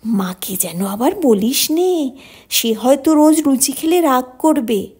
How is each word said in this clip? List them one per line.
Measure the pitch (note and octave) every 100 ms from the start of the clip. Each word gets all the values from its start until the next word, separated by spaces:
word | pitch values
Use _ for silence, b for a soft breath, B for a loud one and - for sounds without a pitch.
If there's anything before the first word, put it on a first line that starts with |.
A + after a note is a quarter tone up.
মাকে | A3 A3 F#3 F#3 - F#3
যেন | F3+ E3+ G3
আবার | G3+ B3 G#4
বলিস | D#4 G#3+ G#3+ C#4 -
নে, | D#4 F#4 F4+ C#4 - B B B
সে | - A#3
হয়তো | G#3+ A#3+ C4+ C#4
রোজ | D#4 D4+ D#4 D4
লুচি | C4+ -
খেলে | C4+ D#4+ F4
রাগ | E4 B3+ B3+ -
করবে। | D#4 D4+ A3+ A3 G3 -